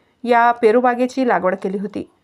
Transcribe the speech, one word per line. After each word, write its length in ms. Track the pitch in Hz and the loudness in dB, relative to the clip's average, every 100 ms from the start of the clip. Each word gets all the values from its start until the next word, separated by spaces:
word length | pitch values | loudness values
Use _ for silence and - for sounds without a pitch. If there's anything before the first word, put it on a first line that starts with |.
| _ _ | _ _
या 260 | 233 240 233 | -2 2 2
पेरूबागेची 760 | 233 233 226 247 240 247 262 247 | 2 2 4 2 0 -2 -2 0
लागवड 260 | 185 180 190 | 0 -2 -4
केली 160 | 196 196 | -6 -8
होती. 320 | 208 - - _ | -8 -10 -12 _